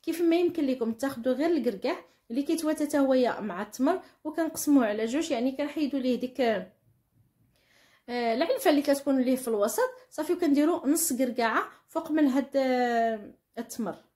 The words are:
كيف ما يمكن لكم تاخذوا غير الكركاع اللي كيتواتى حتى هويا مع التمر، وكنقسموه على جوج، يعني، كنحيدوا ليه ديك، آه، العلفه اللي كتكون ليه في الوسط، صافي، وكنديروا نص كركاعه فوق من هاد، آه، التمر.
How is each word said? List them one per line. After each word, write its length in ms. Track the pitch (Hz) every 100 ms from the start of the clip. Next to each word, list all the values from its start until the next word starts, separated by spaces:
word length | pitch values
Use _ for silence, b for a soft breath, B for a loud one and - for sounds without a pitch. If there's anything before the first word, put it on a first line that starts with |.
كيف 200 | - 330
ما 140 | 339 339
يمكن 300 | 349 - 277
لكم 260 | 262 226
تاخذوا 420 | 220 277 269 254
غير 160 | 247 320
الكركاع 460 | 330 233 208 240 349 b b _
اللي 120 | 233
كيتواتى 440 | 285 320 302 311 294
حتى 120 | 294
هويا 420 | 269 262 240 -
مع 220 | 208 175
التمر، 380 | 208 - 269 370 B B
وكنقسموه 640 | 311 311 320 320 - 285 226
على 180 | 214
جوج، 260 | 226 269 320
يعني، 220 | 247 254
كنحيدوا 480 | 269 294 320 285 269
ليه 200 | 254 240
ديك، 200 | 254 -
آه، 1900 | 233 208 185 _ _ _ _ _ _ _ _ _ _ _ _ _ - 240 233
العلفه 360 | 226 339 508 370
اللي 120 | 294
كتكون 380 | 285 277 285 269
ليه 160 | 247 254
في 120 | 233
الوسط، 420 | 214 202 - 508 B B
صافي، 220 | - 302
وكنديروا 540 | 359 330 285 302 349 254
نص 260 | 330 -
كركاعه 560 | 247 254 233 226 262 415 B _
فوق 220 | 330 320
من 160 | 311 294
هاد، 240 | 262 277 277
آه، 760 | 262 254 247 233 226 220 202 - _ -
التمر. 460 | 233 - 208 156 _